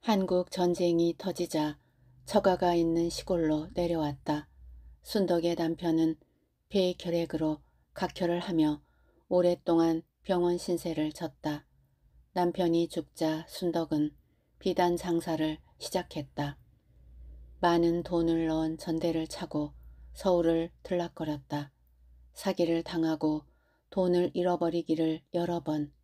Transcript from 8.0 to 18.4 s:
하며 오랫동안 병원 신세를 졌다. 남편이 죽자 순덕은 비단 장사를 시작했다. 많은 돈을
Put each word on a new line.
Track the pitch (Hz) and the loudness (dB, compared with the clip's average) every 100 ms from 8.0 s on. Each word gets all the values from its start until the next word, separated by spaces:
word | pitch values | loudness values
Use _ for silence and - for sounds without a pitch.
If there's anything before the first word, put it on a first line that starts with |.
| 220 - 175 175 | -6 -2 -2 0
하며 | 175 165 156 147 _ _ _ _ _ | 0 2 2 2 _ _ _ _ _
오랫동안 | 180 175 175 - 170 165 165 - _ | 2 4 2 2 4 4 0 -4 _
병원 | - 180 175 175 | -2 0 2 0
신세를 | - 170 175 151 151 | -2 -4 -2 -4 -4
졌다. | 151 165 - 156 147 _ _ _ _ _ _ _ | -4 -10 -6 -6 -6 _ _ _ _ _ _ _
남편이 | 180 175 175 175 170 170 | 0 0 2 2 2 0
죽자 | - 156 - 160 156 165 | -4 -8 -4 -2 -2 -6
순덕은 | - 180 165 160 302 151 - _ _ _ _ | -4 -2 -2 0 0 0 -4 _ _ _ _
비단 | 190 180 175 175 | -2 2 2 2
장사를 | 180 170 175 160 156 156 _ _ | 0 -2 0 -2 -2 -4 _ _
시작했다. | - 185 170 165 135 - 147 143 - _ _ _ - - - - - - | -6 -6 -6 -10 -10 -6 -6 -8 -20 _ _ _ -20 -20 -20 -20 -20 0
많은 | 175 170 170 170 | 4 6 4 2
돈을 | - 175 165 165 | 0 0 2 2